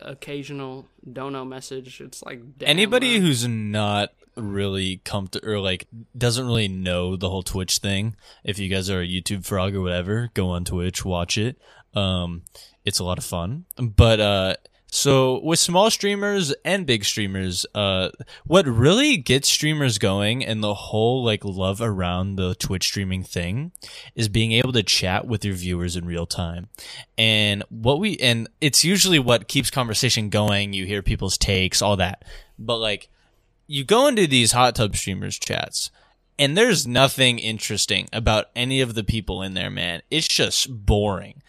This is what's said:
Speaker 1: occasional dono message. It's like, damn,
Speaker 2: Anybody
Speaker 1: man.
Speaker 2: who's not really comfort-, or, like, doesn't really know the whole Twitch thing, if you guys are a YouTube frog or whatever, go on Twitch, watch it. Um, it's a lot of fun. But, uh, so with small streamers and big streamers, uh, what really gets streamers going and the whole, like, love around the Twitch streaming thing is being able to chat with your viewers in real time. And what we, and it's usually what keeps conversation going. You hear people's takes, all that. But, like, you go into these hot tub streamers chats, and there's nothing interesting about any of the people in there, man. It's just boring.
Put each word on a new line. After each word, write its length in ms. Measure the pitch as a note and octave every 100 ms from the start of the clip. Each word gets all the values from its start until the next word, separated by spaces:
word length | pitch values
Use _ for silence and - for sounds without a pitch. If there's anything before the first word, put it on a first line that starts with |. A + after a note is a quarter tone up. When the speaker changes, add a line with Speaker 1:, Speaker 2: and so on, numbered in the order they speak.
| -
Speaker 1:
occasional 800 | C3+ - C#3+ C3+ C#3+ C3+ C3 - _ -
dono 320 | B2 C3+ C#3
message. 560 | C3 C3 - C3 B2+ B2+
It's 220 | C3+ -
like, 180 | - C3 A#2+ -
damn, 100 | C#3+
Speaker 2:
Anybody 440 | D#3 G#3 B3 B3+
Speaker 1:
man. 80 | A#3
Speaker 2:
who's 240 | F3+ B2+ A#2+
not 640 | A2+ G#2+ G#2+ G#2 G#2 G#2 _ _
really 640 | - G#2+ G2 G2 F#2+ F#2+ F#2
comfort-, 400 | - G#2+ F#2+ -
or, 160 | - G#2
like, 260 | F#2+ F#2 - A2+ A2+ B2+
doesn't 300 | B2 A#2 B2+
really 220 | A#2 G#2
know 480 | F#2 F#2 F2+ F2+ F#2
the 120 | F#2
whole 140 | F#2+
Twitch 360 | - F#2+ F#2 -
thing, 380 | G2+ G2 A2 G#2+ - -
if 140 | - G2
you 100 | G2
guys 200 | F#2+ F#2
are 100 | F#2+
a 60 | F2
YouTube 380 | F2+ F2 G2+
frog 300 | F2+ G2+ F#2+
or 60 | G2
whatever, 480 | F#2 F2 F2+ A2 A#2+
go 140 | - F#2
on 140 | F2
Twitch, 400 | F2+ F2+ F2+ -
watch 320 | G2 F2+ E2+ -
it. 180 | A2 C3+ _ - _
Um, 480 | - G2 F#2 F2 E2+ - - - _
it's 140 | - G2
a 60 |
lot 120 | F2+ F2+
of 60 |
fun. 400 | - F2+ E2+ C#3+ F3+ -
But, 420 | B2 G2+ A#2 A2
uh, 360 | G#2 G2+ F#2+ - - _ _
so 520 | - C#3 C3+ C3 C3
with 160 | D#3 E3
small 320 | - F3 A3
streamers 640 | - G3+ G3+ G3+ G3+ D#3 - -
and 180 | G3 F3
big 180 | A#2 G2+
streamers, 580 | - G2+ F#2+ F#2 F2 -
uh, 360 | - G2+ F#2+ F#2 - - -
what 220 | - E3+ D3
really 500 | A2+ C3 G3+ D4 C4+
gets 320 | B2 B2+ -
streamers 480 | - D3+ D#3 C3+ G#2
going 460 | G2+ G2 G2+ B2
and 180 | B2 G#2+
the 120 | G#2+
whole, 500 | G2 - G#2+ A2+ C3
like, 180 | A#2+ G#2+
love 360 | G2+ F#2 F#2+ G2
around 560 | A2+ G2 F2+ F2+ F#2+ F#2+
the 180 | F#2 F#2
Twitch 280 | - F#2
streaming 380 | - - F#2+ F#2
thing 500 | F2+ - F2 G#2+ E3 - - - -
is 140 | - A2
being 240 | G#2 A2+
able 200 | A2+ B2+
to 100 | B2
chat 440 | G2 - F#2 F#2+ A2+
with 200 | A2 G#2
your 80 |
viewers 420 | F#2+ F2+ F2 F2 F2
in 80 |
real 220 | E2+ E2+ E2+
time. 420 | - E2+ F2 - - - - - -
And 460 | A2 G#2+ G#2 G2+ -
what 280 | A#2 A2+ C#3+
we, 200 | G#3+ E3
and 300 | B2+ A#2 A2+ _
it's 240 | D#3 -
usually 340 | D#3 F#3+ F#3+ E3
what 300 | A#2+ A#2 -
keeps 220 | C#3 B2+
conversation 580 | - A#2+ G#2 B2 A#2 G#2+
going. 460 | G#2 G#2 G2+ G2+
You 100 | G2
hear 180 | F#2 G2+
people's 360 | F#2 G#2+ F#2+ -
takes, 420 | - F#2+ F#2 -
all 160 | G2 G2+
that. 260 | F2+ - - - - -
But, 180 | A2 A#2
like, 300 | A2 G2+ - _ _ _ _ _ _
you 180 | C#3+
go 220 | C3+ G#3+ C#4
into 200 | A#3 F3
these 240 | C3 A2+
hot 240 | B2 B2 -
tub 200 | G#2+ -
streamers 420 | - F#2+ G2 -
chats, 520 | - - - - - _ _ _ _ -
and 180 | C#3 D#3+
there's 300 | A#3+ F3+ C3+
nothing 520 | A#2+ C3+ - B2+ A#2
interesting 680 | A2 A2 - G#2 - G2 F#2
about 340 | G#2+ A#2 G#2+ -
any 260 | - B2 C3+
of 140 | B2+
the 80 | A2+
people 380 | G2 A2 G2 F#2+
in 120 | F#2+
there, 160 | F#2 F#2+
man. 320 | G2 F2 E2+ -
It's 180 | D3+ D#3+
just 580 | - D3+ - - B2 G2+
boring. 560 | G#2+ G#2 F#2+ F#2+ -